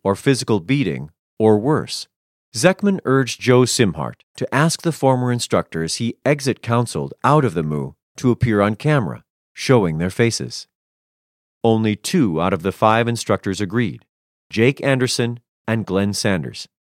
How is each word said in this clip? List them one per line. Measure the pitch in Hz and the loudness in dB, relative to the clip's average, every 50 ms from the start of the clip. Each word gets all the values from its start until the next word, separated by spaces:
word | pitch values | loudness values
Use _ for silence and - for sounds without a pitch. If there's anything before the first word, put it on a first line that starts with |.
| - | -2
or | 98 98 | -2 -2
physical | - - 143 135 113 123 - 113 101 | 0 2 0 0 0 0 0 -2 -2
beating, | 80 95 135 147 127 90 71 64 71 78 _ _ _ _ _ - | 0 0 -2 0 0 -2 -4 -6 -8 -12 _ _ _ _ _ 2
or | 110 110 107 104 | 4 4 4 4
worse. | 107 143 156 107 67 - - - - _ _ _ _ _ _ _ _ _ - | 2 0 -2 -2 -2 -6 -8 -12 -12 _ _ _ _ _ _ _ _ _ -4
Zekman | 113 123 180 190 - - 202 196 - - | 0 2 2 2 2 0 0 0 0 0
urged | - 131 135 131 113 - - | 0 2 2 2 0 -4 -4
Joe | - 127 123 123 | 2 4 6 6
Simhart | 127 117 - - 120 95 78 78 69 58 - _ _ _ _ | 6 4 2 2 0 0 0 -2 -6 -8 -10 _ _ _ _
to | - - - - | -10 -8 -2 0
ask | 131 156 165 - - - | 2 2 2 0 -2 -4
the | 170 | -6
former | 147 - - 135 131 127 123 123 | -4 0 2 2 2 2 0 -2
instructors | 123 120 - - - 90 82 - - 80 82 80 - | -2 -2 -4 -2 -2 -2 -2 -2 -6 -6 -6 -6 -6
he | - 120 117 - _ - | -6 -6 -6 -6 _ -2
exit | 131 151 143 135 135 107 - - | -2 -2 0 0 -4 -4 -4 -2
counseled | 113 117 120 120 - - 80 69 69 - _ - | -2 0 0 0 -2 -4 -8 -8 -8 -8 _ 0
out | 120 143 156 139 | 2 2 4 2
of | 110 80 | 0 -2
the | 87 78 | -2 -4
moo | 76 76 73 67 67 - _ _ _ _ | -4 -4 -4 -6 -8 -10 _ _ _ _
to | - - 127 | -2 0 0
appear | 117 - - 120 107 101 101 | 0 2 2 0 2 4 2
on | 104 110 | 2 0
camera, | - - 147 151 139 107 73 60 53 - _ _ _ _ _ _ | -2 -2 0 0 0 0 -4 -8 -12 -16 _ _ _ _ _ _
showing | - - - 135 120 98 85 78 80 | -6 2 4 4 4 4 2 0 -2
their | 87 92 | -4 -4
faces. | - - 117 117 - - 71 60 - - - _ _ _ _ _ _ _ _ _ _ _ _ _ _ _ _ _ _ _ - | 0 0 0 0 0 -4 -8 -10 -12 -14 -16 _ _ _ _ _ _ _ _ _ _ _ _ _ _ _ _ _ _ _ 2
Only | 117 113 110 110 107 104 | 2 2 2 2 0 -2
two | - - - - 180 131 98 78 78 | -2 -4 -2 0 2 2 2 2 0
out | 85 95 98 | 0 0 -2
of | 82 82 | -2 -2
the | 95 - | -4 -2
five | - 120 110 110 113 117 | 2 2 2 4 4 2
instructors | 117 117 113 - - 104 95 - 101 95 90 | 0 -2 -4 -2 -2 -2 -2 -2 -4 -4 -4
agreed, | 104 87 98 120 120 101 127 117 _ _ _ _ _ _ _ _ _ _ | -4 -4 -2 -2 -4 -4 -6 -10 _ _ _ _ _ _ _ _ _ _
Jake | - 107 113 131 139 - - | -2 2 2 2 2 0 0
Anderson | 139 135 127 127 123 - - 120 117 120 120 _ _ _ _ _ - | -2 0 0 0 -2 -2 -2 -4 -4 -4 -8 _ _ _ _ _ -4
and | 113 113 98 | -2 -2 -2
Glenn | - 92 98 101 101 101 | -2 -2 0 0 -2 -2
Sanders. | - - 107 95 87 69 60 58 - - - _ _ | -2 -2 -2 -2 -2 -4 -6 -10 -14 -16 -20 _ _